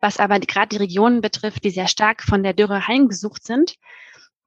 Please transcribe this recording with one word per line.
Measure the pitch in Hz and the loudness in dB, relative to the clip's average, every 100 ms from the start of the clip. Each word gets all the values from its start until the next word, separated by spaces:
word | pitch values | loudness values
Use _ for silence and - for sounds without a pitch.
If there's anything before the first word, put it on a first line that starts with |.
Was | 202 - | -4 0
aber | 202 202 | 2 0
die, | 185 | 0
gerade | 196 202 | -2 -2
die | 208 | -2
Regionen | 202 180 226 240 | -2 2 2 2
betrifft, | 214 - 214 - | 0 -6 -8 -4
die | 208 | -4
sehr | 180 185 | -2 -4
stark | - 214 220 | 0 0 0
von | - 202 | 0 0
der | 196 | 0
Dürre | 180 208 202 185 | 2 0 0 -2
heimgesucht | 247 269 190 208 - | 2 2 2 -8 -10
sind, | - 240 349 - _ - - - _ _ | -6 0 0 -2 _ -20 -20 -20 _ _